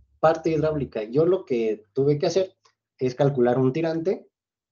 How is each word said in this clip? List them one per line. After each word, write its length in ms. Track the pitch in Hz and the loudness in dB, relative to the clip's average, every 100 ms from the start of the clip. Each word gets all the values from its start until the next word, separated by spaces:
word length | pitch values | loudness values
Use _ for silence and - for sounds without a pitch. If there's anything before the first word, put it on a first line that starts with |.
| _ _ | _ _
parte 320 | 156 160 170 | 0 0 -2
hidráulica, 500 | 156 156 151 127 113 | -2 -2 -2 -6 -8
yo 220 | 107 131 165 | -4 0 2
lo 200 | 185 - | 0 -2
que 420 | 120 110 107 _ | -2 -2 -4 _
tuve 260 | - 139 147 | -2 0 0
que 80 | 175 | 0
hacer 280 | 190 190 - _ _ _ - | 0 -2 -6 _ _ _ -6
es 160 | 127 - | -4 0
calcular 420 | 139 139 120 127 | 0 2 2 2
un 160 | 131 | 0
tirante 560 | 151 165 160 170 220 - _ _ _ _ | 0 -2 -2 -2 -4 -6 _ _ _ _